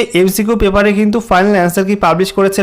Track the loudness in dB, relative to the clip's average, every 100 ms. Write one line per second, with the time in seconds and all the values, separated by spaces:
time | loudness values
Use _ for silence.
0 | 0 0 0 0 -2 0 0 2 0 0
1 | 0 -2 0 0 2 2 0 0 -2 0
2 | 0 0 -2 0 0 0